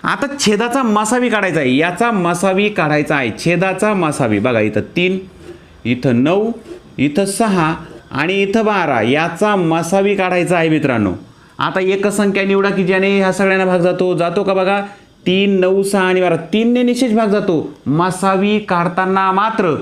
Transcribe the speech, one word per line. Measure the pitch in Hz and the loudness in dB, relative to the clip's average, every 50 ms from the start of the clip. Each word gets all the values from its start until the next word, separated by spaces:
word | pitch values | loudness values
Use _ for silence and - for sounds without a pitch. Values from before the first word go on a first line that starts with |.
| - | -4
आता | - 190 208 277 277 285 285 | -4 -4 -2 -4 -6 -6 -2
छेदाचा | - 208 214 196 233 240 240 277 262 | 0 0 0 0 0 -2 -2 -2 0
मसावी | 226 208 214 214 208 247 254 247 240 | 0 0 0 0 0 0 0 0 0
काढायचा | 214 214 196 185 156 160 | 0 0 0 0 0 0
आहे, | 143 127 127 | 0 2 2
याचा | 135 160 175 175 175 233 240 | 2 0 0 0 0 0 0
मसावी | 226 196 175 170 175 170 196 196 190 190 208 208 | 0 0 0 0 0 0 0 0 2 2 0 0
काढायचा | 208 190 165 151 151 151 147 - 156 | 0 0 0 2 2 0 0 0 0
आहे, | 139 131 113 101 - | 0 0 -2 -4 -2
छेदाचा | - 160 175 170 180 190 190 190 208 214 214 | -2 0 0 2 0 0 0 0 0 0 0
मसावी. | 190 170 151 143 - 139 117 107 101 | 0 0 0 0 0 0 0 0 0
बघा | 104 127 123 113 | 0 0 2 2
इथं | 107 107 104 107 104 - - | 0 0 0 -2 -4 -4 -2
तीन, | 175 175 185 190 190 190 - - - - - - - - - - - - | -2 0 0 0 -2 -6 -10 -18 -20 -20 -20 -20 -20 -20 -20 -20 -8 -4
इथं | 117 123 123 123 139 120 117 127 | -4 -2 0 0 2 2 2 2
नऊ, | 147 180 202 214 233 226 - - - - - - - - - | 2 2 2 0 -2 -4 -8 -12 -18 -18 -20 -20 -14 -4 -2
इथं | 131 147 147 - 196 | -2 0 0 0 -2
सहा | 196 196 - 226 214 196 180 160 156 165 - - - - - - - - | -2 -2 -2 0 0 0 0 0 0 -2 -4 -8 -14 -18 -20 -18 -10 -6
आणि | 135 147 170 190 196 196 | -4 -2 -2 0 0 0
इथं | 190 196 226 220 | 0 0 0 2
बारा, | 214 214 196 175 151 135 117 107 | 2 2 0 0 0 0 0 2
याचा | 120 131 147 160 170 170 170 208 214 208 | 2 2 0 0 -2 -2 -2 0 0 2
मसावी | 196 175 160 160 165 170 170 185 196 196 202 202 | 2 2 0 0 0 0 0 0 2 2 2 0
काढायचा | 196 185 185 180 180 170 156 180 | 0 0 0 0 0 0 0 0
आहे | 175 165 165 | 2 2 2
मित्रांनो. | 156 151 - 127 127 113 104 95 85 - - - - - - - - - | 2 2 2 0 0 2 0 0 -2 -4 -10 -16 -20 -20 -20 -14 -8 -4
आता | 135 143 139 190 | -4 -2 -2 0
एकसंख्या | 185 185 196 196 202 208 196 214 208 202 190 196 196 | 0 0 0 0 0 0 0 0 0 0 0 0 0
निवडा | 196 196 196 196 202 | 0 2 2 2 0
की | 196 196 196 | 0 0 0
ज्याने | 170 190 190 190 196 196 196 | 0 2 2 2 2 2 2
ह्या | 196 190 185 | 2 0 0
सगळ्यांना | 185 202 190 190 190 190 | 0 0 0 2 2 0
भाग | 185 180 180 | 0 2 2
जातो, | 170 180 175 175 180 185 180 | 2 0 0 0 0 0 0
जातो | 165 170 170 165 202 196 | 0 -2 -2 -2 -2 -2
का | 190 196 | 0 0
बघा? | 190 185 185 196 202 202 202 - - - - - - - | 0 0 0 0 -2 -2 -6 -12 -18 -20 -20 -20 -6 -2
तीन, | - 180 190 196 202 196 190 | 0 2 2 2 2 2 2
नऊ, | 180 185 190 196 196 | 2 2 2 2 0
सहा | 196 - 196 185 | 0 0 0 2
आणि | 185 185 185 | 2 2 2
बारा, | 185 175 165 160 165 - - | 2 0 0 -2 -2 -2 0
तीनने | 214 226 240 240 247 247 | 0 2 2 2 2 2
निशेष | 240 247 240 262 254 214 | 0 0 0 0 0 0
भाग | 226 226 208 | 0 2 2
जातो. | 196 208 190 196 175 147 - - - - - | 0 0 0 0 0 0 -2 -4 -10 -10 -4
मसावी | - 139 156 175 185 180 180 196 196 190 190 196 208 208 208 | -2 0 0 0 0 -2 -2 0 0 0 2 2 2 0 0
काढताना | 208 - 185 175 170 175 170 185 190 185 190 196 190 190 185 | 0 -2 -2 -2 -2 -2 -2 -2 -2 0 0 0 0 0 0
मात्र | 190 202 220 226 220 202 175 143 - | 0 0 0 0 0 0 0 0 -2